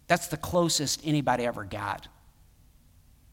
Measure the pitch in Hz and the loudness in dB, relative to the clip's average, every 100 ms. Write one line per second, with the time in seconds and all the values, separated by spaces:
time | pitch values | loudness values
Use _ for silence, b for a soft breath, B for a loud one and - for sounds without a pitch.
0 | - 175 - 151 - 180 170 - 139 - | 0 0 0 -8 -2 2 2 2 0 -2
1 | 156 151 131 123 120 110 98 104 101 101 | 0 2 2 2 0 -4 -8 -6 -6 -6
2 | - - _ _ - _ - - _ - | -10 -20 _ _ -20 _ -20 -20 _ -20
3 | - - - | -20 -20 -20